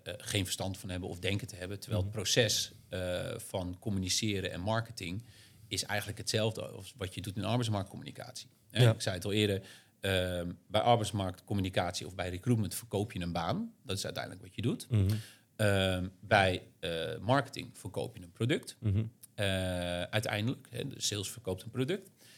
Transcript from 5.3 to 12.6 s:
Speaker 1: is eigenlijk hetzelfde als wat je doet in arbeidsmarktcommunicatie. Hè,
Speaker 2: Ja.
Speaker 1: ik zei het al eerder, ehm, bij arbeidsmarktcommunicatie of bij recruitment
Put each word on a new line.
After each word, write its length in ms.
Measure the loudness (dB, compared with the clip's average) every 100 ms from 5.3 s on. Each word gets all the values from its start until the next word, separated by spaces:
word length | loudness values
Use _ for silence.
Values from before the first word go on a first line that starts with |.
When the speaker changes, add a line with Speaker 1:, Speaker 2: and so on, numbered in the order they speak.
| -18 -20 -20 -6
Speaker 1:
is 160 | -4
eigenlijk 340 | -2 -2 -2 -6
hetzelfde 440 | -2 2 2 0 -6
als 260 | -10 -14 -8
wat 180 | -8
je 60 | -6
doet 160 | -6 -4
in 80 |
arbeidsmarktcommunicatie. 1040 | 0 0 2 -2 -4 -8 -12 -12 -12 -14 -16 _ _
Hè, 120 | 6
Speaker 2:
Ja. 100 | 6
Speaker 1:
ik 80 | 6
zei 140 | 0
het 100 | -2
al 80 | 0
eerder, 280 | 4 4 2 -4 -16 -20 _
ehm, 500 | 2 2 2 0 -4 -6 0
bij 140 | 4
arbeidsmarktcommunicatie 1300 | 6 6 4 0 -2 -4 -2 0 2 2 0 -2 -6
of 80 |
bij 160 | -4 -4
recruitment 440 | 0 2 4